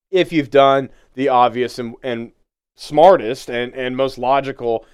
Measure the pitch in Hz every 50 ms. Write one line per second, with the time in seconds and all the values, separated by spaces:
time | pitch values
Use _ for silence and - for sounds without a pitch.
0 | _ _ 190 185 170 170 170 160 143 120 135 139 139 139 135 135 135 - - _
1 | _ _ _ 127 131 139 131 123 123 120 110 123 123 117 - - 120 117 117 -
2 | - 131 120 117 117 113 _ _ _ _ _ _ _ _ _ _ - - 147 151
3 | 156 185 190 170 - 107 131 131 - - 123 120 123 123 - 131 127 127 127 127
4 | 135 131 127 120 123 123 135 139 135 135 131 - 123 117 117 110 - _